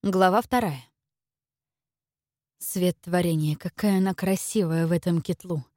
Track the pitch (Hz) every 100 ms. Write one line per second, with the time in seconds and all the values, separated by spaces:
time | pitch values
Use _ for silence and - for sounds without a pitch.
0 | 196 185 185 202 - 247 214 135 - _
1 | _ _ _ _ _ _ _ _ _ _
2 | _ _ _ _ _ _ - 185 180 -
3 | - 180 175 165 151 151 175 - 214 190
4 | 190 185 190 190 - 220 170 165 165 170
5 | 180 170 - 175 180 160 -